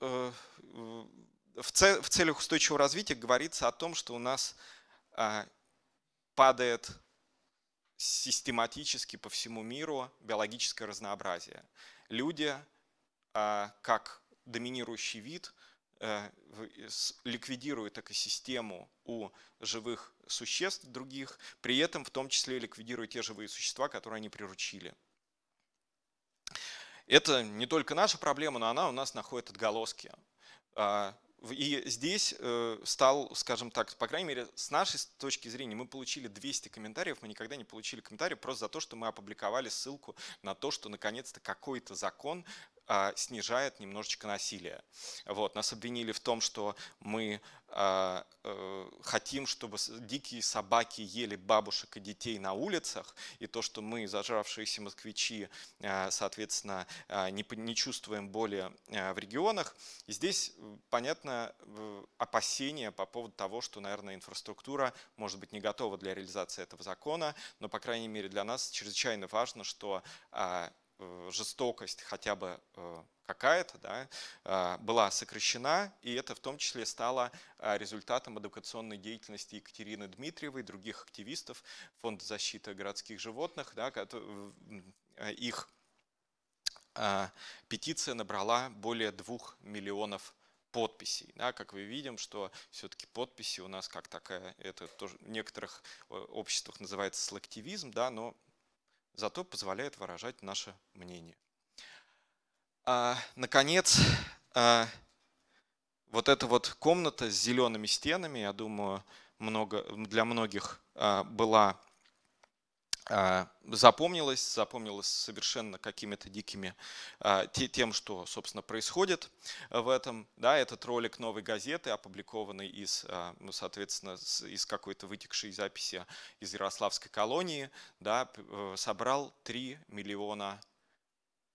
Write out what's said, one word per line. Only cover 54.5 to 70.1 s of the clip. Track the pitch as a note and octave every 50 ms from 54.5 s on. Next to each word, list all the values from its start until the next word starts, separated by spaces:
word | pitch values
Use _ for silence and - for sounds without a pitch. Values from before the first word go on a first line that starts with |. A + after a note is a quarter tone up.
| - A2+ G#2+ - - A2
москвичи, | G#2 G2+ - - - A2 G#2+ - - - A#2 G#2+ G2 - - - - - - _
а, | - G2+ G2 F#2+ F#2+ F#2+
соответственно, | - - G#2+ F#2+ - G#2+ G#2+ G2+ - - - G2+ G2 F#2 F2+ - - - - -
а, | - G2+ F#2+ F#2+
не | G2 G2+ G#2+
по-, | - A#2+
не | A2 A2+ A#2 A#2
чувствуем | - - C3+ B2 - - G#2+ G#2+ G#2 G2+ G2
боли, | F#2+ A2 A2+ G#2+ G2+ G2 F#2 F#2 - - _ -
а, | G#2+ G#2 F#2 F#2+ F#2
в | G2+
регионах. | G#2 G2 A2 C#3 F3+ A3 A3 G3 D3+ - - - - - - - -
И | - G#2+
здесь, | - D4+ F#4 - - - - -
м, | - - G#2+ G#2 - _ _
понятно, | - A#2+ A#2+ C#3 D#3+ - - D3 B2+ A#2+ A#2 G#2 - _
э, | - - G#2 G#2+ A2 G#2+ G#2 G2+ - - _ _
опасения | A#2+ - - A2+ - - - - C3+ C#3 D3+ D3+ A#2+ G#2+ -
по | - G2
поводу | - - A#2+ A#2 A2 -
того, | - G2+ F#2+ G#2 A#2+
что, | - - - G#2
наверное, | G2+ G2 G2+ G2+ G2+ G2+ F#2+
инфраструктура | F#2 - - G#2+ - - G#2+ G2+ - - C3+ C#3 C#3 C3+ B2 - - - - _
может | - G#2+ G2 F#2 G2
быть | G2 -
не | G#2+ G#2
готова | G2+ G#2 G2+ - C3 G#2+ G2
для | F#2 F#2+ F#2+ F#2+
реализации | F#2+ G2 F#2 F#2 G2+ F2+ - - - F2+
этого | - - - F2
закона, | F#2+ F#2 - - D3+ D#3 E3+ D#3+ D3+ D3 - - - - _
но, | G#2
по | G#2+ - G#2+
крайней | - B2+ A#2 A#2 A2+
мере, | A2 G#2+ G#2+ G2 G2
для | G2+ G2+ G2
нас | A2 B2 C3+ - -
чрезвычайно | - - G2+ G#2 F#2+ - - B2+ A2 G#2 F#2+
важно, | F2+ G#2+ A2 B2 - - A#2 F#2+
что, | - - - G#2+ G2+ G2 F#2 - -